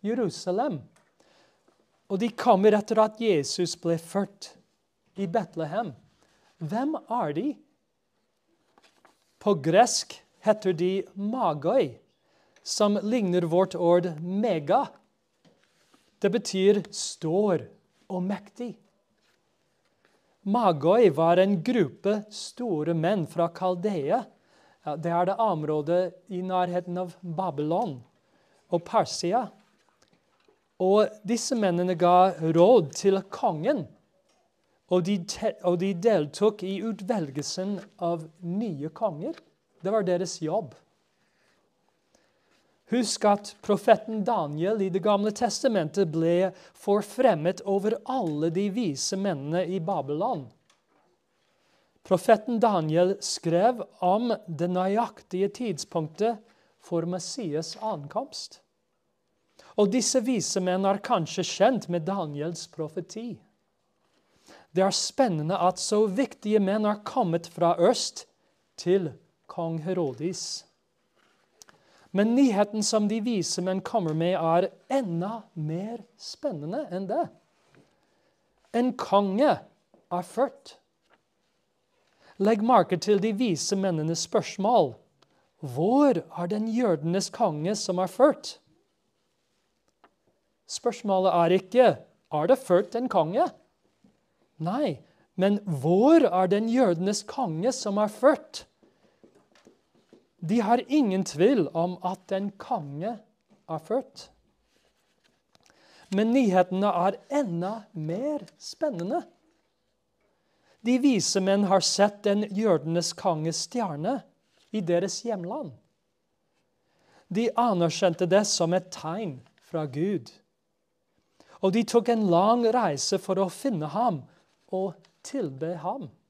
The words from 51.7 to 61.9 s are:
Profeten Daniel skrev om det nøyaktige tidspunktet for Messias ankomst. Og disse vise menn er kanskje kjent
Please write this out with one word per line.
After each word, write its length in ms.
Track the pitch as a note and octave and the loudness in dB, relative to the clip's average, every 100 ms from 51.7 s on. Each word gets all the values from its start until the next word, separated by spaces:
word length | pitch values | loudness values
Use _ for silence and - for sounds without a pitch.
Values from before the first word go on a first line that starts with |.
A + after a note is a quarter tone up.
| _ _ _ - | _ _ _ -2
Profeten 520 | F#3 - G#3+ A3 A#3 | 0 4 4 4 0
Daniel 540 | A3+ G3 D#3 D#3 F3+ G3 | 2 2 2 2 2 0
skrev 600 | - - E3+ E3+ G#3+ A#3+ - _ | -6 -6 0 2 2 2 -8 _
om 320 | F3+ G3+ A#3+ G#3+ - | 0 0 0 -4 -6
det 220 | D#3 F3 | -6 -2
nøyaktige 760 | F3+ F#3 G#3 A#3 - _ F#3 G3 | -2 0 0 -2 -6 _ -2 -2
tidspunktet 840 | G3+ A#3+ D#3 - E3+ D#3 D#3+ A3 G#3+ _ _ _ _ | -2 -6 -6 -6 -6 -6 -2 -2 -2 _ _ _ _
for 240 | - E3+ | -6 -4
Messias 720 | E3 F3+ E3 - G3 D3 D#3+ - | -2 -6 -8 -8 -6 -6 -6 -8
ankomst. 800 | A3 F3+ C#3+ G#3+ C#4 - - - _ _ _ _ _ _ _ _ _ _ - - | -8 -8 -6 -8 -8 -12 -16 -18 _ _ _ _ _ _ _ _ _ _ -8 2
Og 160 | G#3 | 2
disse 300 | A#3+ - C4 | 2 0 0
vise 380 | A3+ A#3+ - G3 | 0 -2 -2 -2
menn 240 | F#3 F3+ G3 | 0 0 0
er 140 | G3 | 0
kanskje 400 | - A3 D#3+ - | 0 -2 -2 -4
kjent 460 | E3+ - G#3 A#3+ - | -6 2 2 2 -2